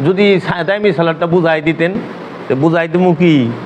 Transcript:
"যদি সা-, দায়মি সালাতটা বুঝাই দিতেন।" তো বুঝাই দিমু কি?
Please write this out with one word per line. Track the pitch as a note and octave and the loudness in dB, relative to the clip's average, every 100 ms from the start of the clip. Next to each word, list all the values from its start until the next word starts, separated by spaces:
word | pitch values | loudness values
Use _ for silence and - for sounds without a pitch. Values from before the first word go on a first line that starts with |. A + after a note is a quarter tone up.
| C#3 | 0
"যদি | F#3+ G#3 F#3+ | 2 4 2
সা-, | - F3 | 0 -6
দায়মি | E3 G3+ G#3 | -2 0 0
সালাতটা | D#3 E3+ E3 E3+ | 0 0 0 0
বুঝাই | E3+ E3 D#3 | 2 2 0
দিতেন।" | D3+ E3 E3+ G#3+ - - - - - | 0 -2 -2 -4 -10 -14 -14 -14 -6
তো | C3 | 0
বুঝাই | D#3+ E3 E3 | 0 0 0
দিমু | F3 F3+ | 0 2
কি? | D#3+ F3 D3 A#2 A#2+ | 2 4 4 2 -4